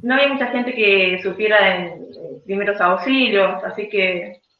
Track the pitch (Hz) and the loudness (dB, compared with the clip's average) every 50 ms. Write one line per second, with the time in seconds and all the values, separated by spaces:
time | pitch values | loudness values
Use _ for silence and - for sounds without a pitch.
0 | - 240 262 269 285 277 277 269 254 247 - 247 240 254 254 226 214 202 196 196 | -2 0 2 2 2 2 2 0 -2 -2 -2 -2 -2 -2 -2 2 2 4 4 4
1 | 185 185 185 185 196 196 165 - 214 214 214 208 196 190 185 175 175 170 - - | 4 2 0 -2 -4 -6 -4 -2 0 4 4 4 4 4 2 0 -4 -8 -10 -12
2 | - - - 170 165 147 139 156 - - 196 196 202 202 202 202 180 175 - - | -16 -16 -16 -16 -14 -14 -16 -14 -10 -6 -4 -2 -2 -2 0 0 2 2 2 0
3 | - 269 262 262 254 226 202 196 190 190 196 - 202 180 - - 202 214 - 202 | 0 0 0 2 2 2 4 2 2 2 0 -4 -8 -8 -8 -8 -8 -4 -2 0
4 | 190 185 180 175 175 175 - - _ _ _ | 0 0 -2 -4 -6 -10 -14 -18 _ _ _